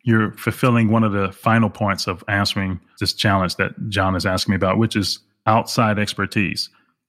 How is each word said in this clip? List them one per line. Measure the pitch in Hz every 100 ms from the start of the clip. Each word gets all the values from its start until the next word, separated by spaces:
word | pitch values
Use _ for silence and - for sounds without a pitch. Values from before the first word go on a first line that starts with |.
you're | 120 113 107
fulfilling | - - - 131 117 110
one | 113
of | 110
the | 101 95
final | - 117 113 110
points | - 104 92 -
of | 87 -
answering | 101 101 104 95 90 _ -
this | 95
challenge | - 110 98 90 -
that | 95 - 113
John | 101 95 92
is | 87
asking | 92 -
me | 95
about, | 95 98
which | 113 110
is | 92 - _ _ -
outside | 113 - - 113 104
expertise. | 104 - 98 107 90 - - _ _ _